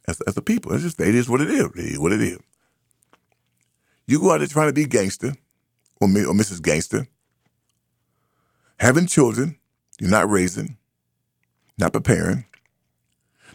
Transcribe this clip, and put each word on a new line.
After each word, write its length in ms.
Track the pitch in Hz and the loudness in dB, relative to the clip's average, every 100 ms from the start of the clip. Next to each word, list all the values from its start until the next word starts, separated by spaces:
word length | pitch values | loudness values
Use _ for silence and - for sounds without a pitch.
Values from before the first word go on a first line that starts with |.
| - | -8
as, 140 | 85 | -6
as 140 | - - | -6 -6
a 60 | |
people. 320 | - 226 - | -2 -4 -2
It's 100 | 139 | -4
just, 160 | 170 - | -4 -2
it 160 | 95 120 | 0 2
is 140 | 117 | 0
what 100 | 123 | -2
it 80 | 160 | 0
is. 160 | 277 82 87 | 0 -2 -4
It 180 | 76 | -10
is 60 | 69 | -4
what 120 | 82 | -2
it 100 | 107 | 0
is. 180 | 117 90 _ _ _ _ _ _ _ _ _ _ _ _ _ _ _ _ - | -2 -6 _ _ _ _ _ _ _ _ _ _ _ _ _ _ _ _ -2
You 120 | 151 | 2
go 120 | 190 | 4
out 80 | 156 | 2
there 80 | 147 | 0
trying 220 | 156 151 | 0 0
to 40 | |
be 120 | 139 143 | 0 0
gangster 500 | 117 95 - 131 143 _ _ _ _ _ - | 0 0 -4 -8 -8 _ _ _ _ _ 0
or 80 | 101 | 2
mi-, 180 | 101 73 | 2 2
or 80 | |
Missus 260 | 101 110 90 | 0 0 -2
Gangster, 480 | 78 78 - 107 131 _ _ _ _ _ _ _ _ _ _ _ _ _ _ _ _ - | 0 0 -2 -6 -6 _ _ _ _ _ _ _ _ _ _ _ _ _ _ _ _ 0
having 260 | 117 151 180 | 2 4 2
children 520 | - 120 110 156 - _ _ _ - | 2 2 2 -4 -8 _ _ _ -6
you're 100 | 90 | 2
not 200 | 104 98 | 2 4
raising, 480 | 98 92 98 - - _ _ _ _ _ _ _ _ _ - | 2 0 -4 -10 -12 _ _ _ _ _ _ _ _ _ -2
not 160 | 82 | -2
preparing. 520 | - - 87 85 123 - _ _ _ _ _ _ _ _ _ _ | 0 0 0 0 -4 -8 _ _ _ _ _ _ _ _ _ _